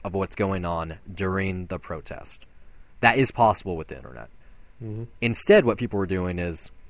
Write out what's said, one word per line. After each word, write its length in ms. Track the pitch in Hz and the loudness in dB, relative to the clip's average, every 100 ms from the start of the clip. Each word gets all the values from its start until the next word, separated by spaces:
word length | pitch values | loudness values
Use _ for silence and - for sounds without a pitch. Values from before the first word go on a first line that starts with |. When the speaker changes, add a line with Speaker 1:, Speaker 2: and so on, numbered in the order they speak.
Speaker 1:
of 80 | 98 | -6
what's 240 | 95 92 - | -2 -2 0
going 300 | 98 95 87 | 0 0 -2
on 320 | 82 82 80 - | -4 -4 -10 -12
during 540 | 92 95 95 98 92 90 | -4 -2 0 0 -4 -6
the 120 | 87 | -8
protest. 680 | - 80 - - - - - - - - - - | -8 -10 -10 -12 -10 -10 -12 -20 -20 -20 -20 4
That 160 | 117 120 | 4 6
is 140 | 131 | 2
possible 460 | - 113 95 95 82 | 6 4 4 -2 -6
with 120 | 78 | -6
the 80 | 65 | -12
internet. 320 | 64 60 57 - - - - - | -14 -16 -16 -18 -20 -20 -20 -14
Speaker 2:
Mm-hmm. 200 | 110 107 117 - | -10 -10 -10 -4
Speaker 1:
Instead, 420 | - 110 - 208 | -2 0 8 8
what 140 | 123 107 | 8 2
people 200 | 120 101 | 0 0
were 60 | 92 | 0
doing 320 | 95 90 90 | 0 0 -2
is, 300 | 87 80 - - | -4 -4 -10 -12